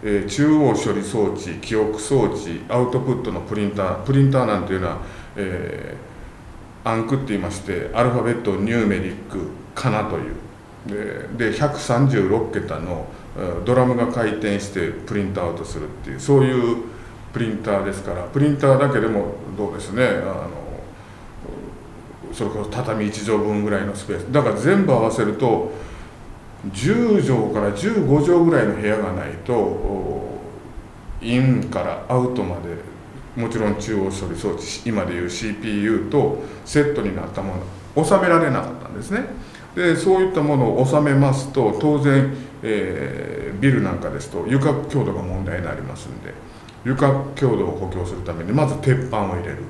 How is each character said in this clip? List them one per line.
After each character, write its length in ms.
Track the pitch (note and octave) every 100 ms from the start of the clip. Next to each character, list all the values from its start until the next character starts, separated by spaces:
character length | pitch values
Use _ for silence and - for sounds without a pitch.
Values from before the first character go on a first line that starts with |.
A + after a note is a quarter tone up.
| G#2+
え 160 | G2+ G2
ー、 20 |
中 240 | - D3
央 220 | D#3 C#3
処 180 | G#2 A2+
理 100 | G2
装 220 | G2 A#2 G2
置、 220 | - F#2
記 200 | D2 -
憶 240 | A2 G#2+ G#2+
装 260 | - C#3
置、 360 | G2+ - F2 E2 -
ア 100 | A#2
ウ 120 | B2
ト 100 | B2+
プ 120 | C3+
ッ 80 | A#2
ト 100 | A2
の 80 | F#2
プ 140 | F2+
リ 100 | G#2+
ン 60 | G2+
タ 140 | G2
ー、 180 | F#2+ F2+
プ 100 | -
リ 100 | C3+
ン 80 | C#3
タ 120 | C3+
ー 20 |
な 160 | A#2 G#2
ん 40 |
て 100 | F#2
い 20 | F#2+
う 40 |
の 80 | F2
は、 100 | D#2+ - - -
え 600 | - F#2+ F2+ E2 - - - - - - - - - - -
ー、 40 | A#2
ア 80 | A2+
ン 120 | A2+
ク 80 | C3+
っ 20 |
て 80 | -
言 100 | G2+
い 20 |
ま 100 | F2+
し 100 | F#2+
て、 300 | - F2+ -
ア 80 | A2+
ル 60 | B2
フ 80 | B2
ァ 60 |
ベ 80 | A2+
ッ 100 | A#2+
ト 100 | G#2+
を 40 | F#2+
ニ 140 | G2+
ュ 140 | A#2
ー 20 | G#2+
メ 100 | F#2+
リ 100 | F2+
ッ 80 | - -
ク、 80 | G2 D2+ - -
カ 140 | - C3
ナ 140 | G#2+
と 140 | G#2 E2
い 20 |
う、 1120 | C2 - - - - - - G2+ G#2+ - A#2+ A#2
で、 120 | A2+
で、 60 | G#2+
百 240 | D3 -
三 280 | - B2 C#3
十 200 | A#2+ F#2+
六 240 | A2 G#2+
桁 260 | G#2 C#2 D#2
の、 280 | E2+ E2+ D2 - - F#2
え 40 |
ー、 240 | F#2 F2
ド 100 | F#2+
ラ 120 | B2+ B2+
ム 100 | A#2+
が 100 | A#2
回 260 | B2 A2
転 260 | G#2 G#2+ G2+
し 140 | -
て 140 | F#2+ D#2+
プ 260 | - -
リ 80 | G#2
ン 100 | F#2+
ト 100 | F#2+
ア 80 | F2
ウ 60 | -
ト 80 |
す 140 | D#2+ D2+
る 80 | D2+
っ 40 | -
て 60 | -
い 60 | C2+
う、 40 |
そ 200 | - C#3
う 40 |
い 80 | B2+
う 240 | B2+ A#2 A2+ - - - - -
プ 60 | -
リ 100 | A2+
ン 80 | G#2
タ 160 | A2 G2
ー 40 | G2
で 80 |
す 80 | F#2+
か 100 | -
ら、 120 | F2+
プ 160 | F2 C#3
リ 100 | D3
ン 80 | C#3
タ 180 | C#3 C3+
ー 20 |
だ 120 | C#3
け 80 | B2
で 60 | A2
も、 300 | G#2 G2 - - G2
ど 140 | G2+
う 20 |
で 80 | G2
す 120 | G2
ね、 120 | G2+
あ 40 | B2+
の、 400 | G2 F#2+ F#2+ F2 D#2 D2 - - - - - - - - - - - - - - - -
そ 140 | -
れ 60 | G#2
こ 120 | G#2+
そ 80 | G2+
畳 380 | - B2 G#2+ G#2
一 120 | G2+
畳 160 | G#2 G#2+
分 260 | G#2+ G#2+
ぐ 60 | G#2
ら 80 | G2
い 80 | G#2
の 80 |
ス 100 | G2
ペ 80 | -
ー 80 | F2+
ス、 100 | -
だ 120 | C3+
か 80 | A#2+
ら 60 | G2+
全 280 | B2+ G3+
部 80 | F3
合 120 | B2
わ 60 | A2+
せ 140 | A2
る 80 | G#2
と、 400 | G2+ B2+ G2 - - - - - - - - - - G#2
十 480 | F#2+ C3+ A#3 A#3+ G3+
畳 320 | C3+ B2 G#2
か 80 | G#2+
ら 120 | G2+
十 200 | G2+ G3 G#3 C#3
五 140 | D3
畳 240 | D3 F3 E3
ぐ 80 |
ら 80 | D3+
い 40 | G#2
の 80 |
部 120 | G#2 G#2
屋 100 | G#2+
が 160 | G2
な 140 | F#2 D2
い 60 | D#2+
と、 960 | - A#2+ G2 - - G2 F2+ C#2 - A#1+ - - - - - - - -
イ 160 | A2+ B2
ン 280 | C3 A#2
か 160 | - F#2+
ら 240 | F2 D#2+ -
ア 80 | B2+
ウ 180 | B2
ト 80 | B2
ま 140 | F#2 F2+
で、 840 | E2+ E2+ E2+ - - - - -
も 80 | A#2
ち 80 | A2
ろ 100 | G#2+
ん 60 | G2+
中 200 | - G#2+
央 80 |
処 280 | F#2+ F#2 F#2
理 60 | E2+
装 120 | G#2
置、 360 | E2 - - A#2+
今 160 | G#2+
で 80 | F2
い 140 | F2 F2
う 20 |
シ 180 | - A2+
ー 140 | G2+
ピ 80 | A2+
ー 140 | G#2
ユ 140 | G#2 G#2+
ー 120 | -
と 340 | C#3+ B2+ - - -
セ 180 | - D3+
ッ 120 | C#3+
ト 80 | -
に 120 | G#2
な 80 | F#2
っ 60 | E2+
た 120 | -
も 120 | G2 F2+ - - - -
の、 80 |
収 100 | D#3+ G3
め 100 | F#3
ら 100 | E3+
れ 120 | D#3
な 120 | A#2+
か 80 | -
っ 120 | -
た 60 | -
ん 60 |
で 80 | G#2
す 80 | -
ね。 160 | G#3 C#4 - - - -
で、 200 | - F3
そ 240 | D3+ F#3+ F#3+
う 40 |
い 80 | F#3+
っ 20 |
た 80 | F3
も 160 | D3 C#3+
の 240 | A#2 G2+
を 60 | C3
収 140 | D3+
め 120 | D3
ま 220 | C#3 C#3
す 180 | C3 -
と、 240 | - A2+ -
当 200 | D3+ D3
然、 340 | C#3 C#3 C3+ C3+ - -
え 880 | A2+ G#2+ F#2 E2 C#2 C#2 - - -
ー、 60 | G2
ビ 100 | C3+
ル 120 | B2
な 100 | G2
ん 60 | F#2
か 100 | D#2+
で 100 | C#2
す 100 | -
と 160 | F#2+ E2+
床 240 | C3+ D3+ C3+ -
強 160 | C#3
度 80 | G2
が 80 | F#2+
問 240 | F#2 F#2+
題 140 | F#2 E2+
に 80 | E2
な 80 |
り 80 | C2+
ま 120 | C2+
す 140 | C2 -
ん 140 | A#1+
で、 100 | - - - - - - A#2+
床 260 | C3+ C#3 C3+ -
強 220 | - C3+ G#2
度 80 | F#2
を 60 |
補 160 | F2 F#2+
強 180 | F2+ F2+
す 80 |
る 80 | F2+
た 100 | F2+
め 120 | E2
に 80 | E2+
ま 140 | B2+ C#3+
ず 100 | -
鉄 320 | C#3 B2+ -
板 160 | A2
を 40 | G2
入 140 | F2+
れ 80 | D#2+
る。 80 | C#2